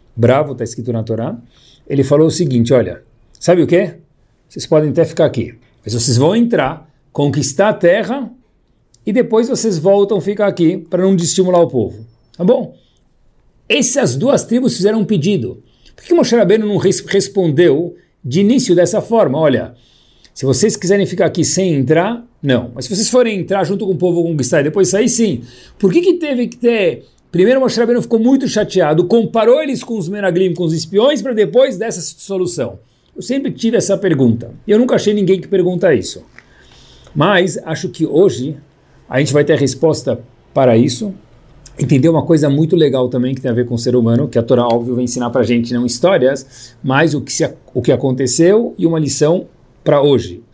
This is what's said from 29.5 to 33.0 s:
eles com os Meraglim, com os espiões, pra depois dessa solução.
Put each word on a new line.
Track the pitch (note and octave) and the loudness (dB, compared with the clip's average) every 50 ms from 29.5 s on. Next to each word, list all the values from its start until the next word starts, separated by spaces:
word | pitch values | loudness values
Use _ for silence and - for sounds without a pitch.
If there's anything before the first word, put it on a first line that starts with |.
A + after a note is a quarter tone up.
| B3+ D4+ | 4 2
eles | D#4+ D4 B3+ - - | 2 -2 -6 -6 -6
com | - A#3 G#3+ | -8 -8 -6
os | E3 E3 | -6 -6
Meraglim, | G3+ G#3 G3+ F#3 E3 F3+ F#3+ F3+ E3 | -6 -4 -2 0 0 2 0 0 0
com | F3 F3+ | -2 -2
os | D#3 D#3+ | -2 -2
espiões, | D#3+ - - F#3+ G3 A3+ C#4+ D4+ A#3 | -4 -6 -2 0 2 2 2 2 0
pra | - C4+ | -2 -2
depois | A#3+ G#3+ G#3 E3 D#3+ B3 C4+ C4 G#3+ F3 | 0 0 0 2 2 2 2 2 0 -4
dessa | A3 A3+ F3 F3+ | -6 -6 -6 -8
solução. | D#3 - - - - - G3+ F#3 F3+ F3 - D3+ B2 G2 F#2 - - _ _ _ | -10 -12 -14 -14 -12 -8 -6 -4 -4 -4 -4 -4 -6 -6 -8 -12 -20 _ _ _